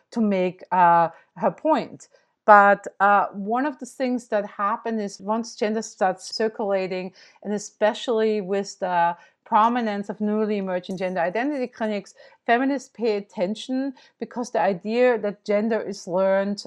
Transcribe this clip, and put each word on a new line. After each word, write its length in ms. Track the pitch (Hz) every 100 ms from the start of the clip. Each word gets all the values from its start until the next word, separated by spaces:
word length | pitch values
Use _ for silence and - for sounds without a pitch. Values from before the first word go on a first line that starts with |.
| _
to 100 | 240
make, 420 | 214 190 180 175 -
uh, 360 | 185 175 170 165 - _ -
her 140 | 208
point. 580 | - 311 285 165 - - _ _ _ -
But, 420 | 208 101 101 - -
uh, 280 | 196 202 -
one 320 | 202 196 240
of 140 | 294 262
the 80 | 247
things 420 | - 254 247 -
that 160 | 214
happened 560 | 202 - 202 226 233 220
is 200 | 202 -
once 340 | 196 226 226
gender 280 | - 214 220
starts 520 | 220 - 190 185 -
circulating, 800 | - 220 220 202 196 190 185 185 - - _
and 80 | 196
especially 880 | 208 - - 214 220 - 220 220 214
with 380 | 185 196 196 -
the 360 | 190 175 170 175 - _
prominence 640 | _ 226 226 247 220 202 202
of 120 | 175
newly 360 | 208 214 214 208
emerging 400 | 190 180 180 185
gender 240 | 185 185
identity 480 | 170 202 277 285 247
clinics, 460 | - 220 208 196 - - _ -
feminists 420 | 240 269 277 -
pay 300 | - 226 208
attention 760 | 202 - 185 220 - 262 277 262 _ _
because 320 | - 233 240
the 100 | -
idea 560 | 180 180 208 233 247 233
that 260 | 202 -
gender 360 | - 202 220 220
is 280 | - 202 -
learned, 560 | 180 190 196 196 202